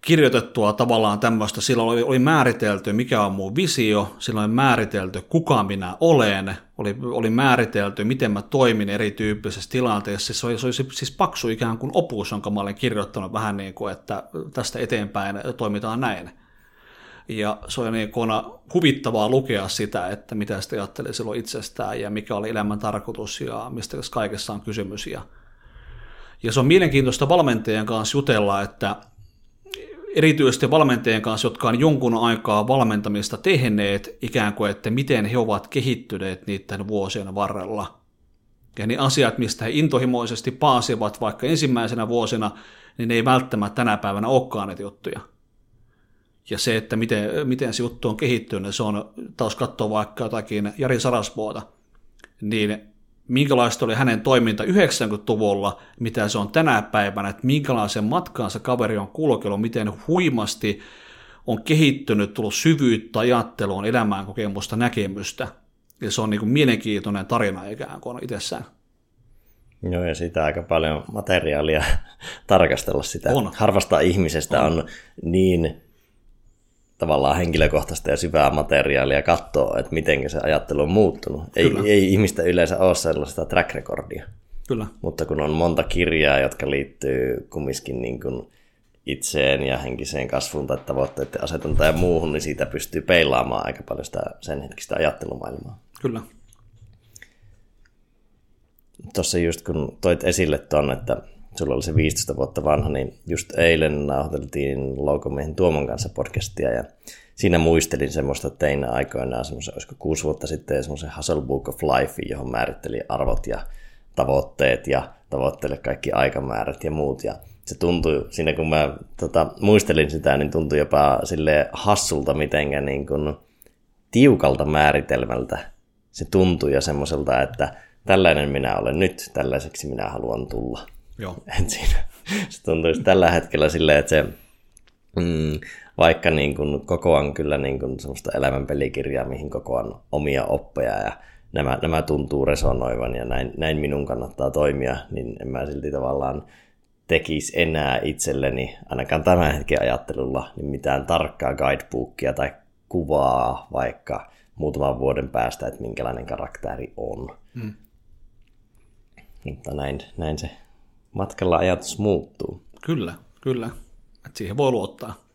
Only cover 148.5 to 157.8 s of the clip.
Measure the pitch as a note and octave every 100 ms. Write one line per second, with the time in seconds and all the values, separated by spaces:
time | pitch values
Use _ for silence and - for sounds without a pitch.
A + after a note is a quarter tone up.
148.5 | B1+ C2 - - B1+ C2+ D#2 D#2+ F2+ E2
149.5 | C#2+ C2+ C#2+ A#1+ B1 - - B1+ C2 -
150.5 | - C#2+ C#2 C#2 C2+ C2+ E2 D2+ - C2+
151.5 | C2+ C2+ C#2 - B1 B1 - C2 C2 C#2+
152.5 | - _ _ _ F2+ D2 D2 C2 B1+ B1
153.5 | B1+ - C2 B1 - - A1 - _ _
154.5 | - D2+ C#2+ C#2 B1 C2 C2+ C2 B1 A#1+
155.5 | - B1 - A1+ A1 B1 A#1+ A#1+ A#1+ -
156.5 | - - B1+ B1 - - - B1+ - _
157.5 | B2 A2 G#2